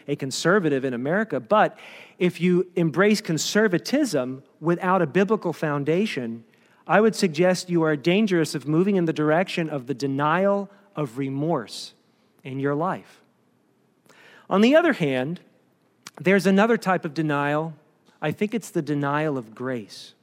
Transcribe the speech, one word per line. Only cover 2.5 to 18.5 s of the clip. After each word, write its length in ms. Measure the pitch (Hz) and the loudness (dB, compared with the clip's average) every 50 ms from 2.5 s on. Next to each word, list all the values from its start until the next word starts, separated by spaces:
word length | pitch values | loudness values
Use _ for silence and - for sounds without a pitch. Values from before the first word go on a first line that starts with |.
| 180 175 180 - - | 4 4 2 0 0
embrace 440 | 185 170 165 131 156 196 208 214 202 | 0 0 0 2 2 4 4 2 2
conservatism 1200 | - - 165 143 - - - 208 220 220 175 165 - - - 285 311 233 156 139 127 127 131 131 - _ _ _ | 0 -4 -4 -4 -4 -2 0 2 2 2 2 0 -2 0 0 0 0 0 0 -2 -2 -4 -8 -10 -14 _ _ _
without 400 | 151 160 175 170 180 185 185 190 | -2 -2 -2 0 0 0 2 2
a 60 | 170 147 | 2 2
biblical 460 | 123 180 202 190 220 208 - 180 151 | 2 0 2 2 0 -2 -2 -6 -6
foundation, 880 | - - 156 143 143 143 139 156 175 220 220 - 139 123 117 117 117 117 _ _ _ _ _ _ _ _ | -4 -4 -4 -2 -2 0 0 0 0 0 -2 -4 -6 -6 -6 -8 -10 -14 _ _ _ _ _ _ _ _
I 140 | - 160 190 | 2 2 4
would 160 | 220 226 - | 4 4 2
suggest 540 | - - 185 151 143 175 180 185 175 - - | 2 -2 -2 0 2 2 2 2 0 -2 -2
you 140 | 175 170 160 | 0 2 2
are 120 | 156 156 | 2 0
dangerous 600 | 147 - 175 175 202 226 202 185 170 156 - - | 0 0 2 2 2 2 2 2 0 0 0 -4
of 120 | 156 123 139 | -8 -4 0
moving 300 | 156 160 190 202 202 185 | 0 2 2 2 2 2
in 80 | 175 | 2
the 80 | 160 156 | 0 0
direction 560 | 147 151 151 151 170 190 - - - 170 156 | 0 2 2 2 2 0 0 -2 -4 -4 -4
of 180 | 151 143 120 120 | -6 -8 -6 -6
the 60 | 143 | -6
denial 760 | 117 135 135 135 135 147 151 160 180 196 196 202 202 196 190 - - _ _ _ | -4 -4 -4 -2 0 0 2 2 2 2 2 0 0 -4 -8 -14 -20 _ _ _
of 220 | - 151 131 110 131 | -8 -8 -8 -6 -6
remorse 760 | 139 135 135 139 147 160 170 139 107 92 - - - - - _ _ _ _ _ _ _ _ _ _ | -6 -6 -4 -4 -2 -2 -2 -4 -4 -8 -12 -16 -16 -16 -20 _ _ _ _ _ _ _ _ _ _
in 160 | 135 131 135 | -12 -8 -4
your 160 | 135 139 143 | -4 -2 -2
life. 460 | 143 160 190 170 107 - - - _ _ _ _ _ _ _ _ _ _ _ _ _ _ _ _ _ _ _ - - - - - - _ _ | -2 -2 -4 -4 -6 -10 -16 -20 _ _ _ _ _ _ _ _ _ _ _ _ _ _ _ _ _ _ _ -20 -20 -20 -20 -20 -20 _ _
On 120 | - 190 | 2 4
the 140 | 214 240 277 | 4 6 6
other 180 | 320 349 330 247 | 6 4 4 0
hand, 460 | - 175 143 135 127 127 143 175 - - _ _ _ _ _ _ _ _ _ _ _ _ - _ - | 0 -2 -2 0 -2 -2 -4 -6 -10 -12 _ _ _ _ _ _ _ _ _ _ _ _ -20 _ -6
there's 260 | 143 180 190 202 156 | 0 2 2 4 4
another 320 | 190 190 196 208 226 233 220 | 4 4 4 4 4 2 0
type 280 | - 185 190 - - | 0 0 -2 -2 -2
of 80 | 175 143 | -6 -4
denial. 600 | 156 160 151 147 143 143 143 147 151 160 165 156 - _ _ _ _ _ _ _ _ | -4 -2 -2 0 0 0 0 -2 -2 -2 -4 -10 -14 _ _ _ _ _ _ _ _
I 100 | - 156 | -6 -6
think 220 | 151 - 214 208 | -4 -4 -4 -4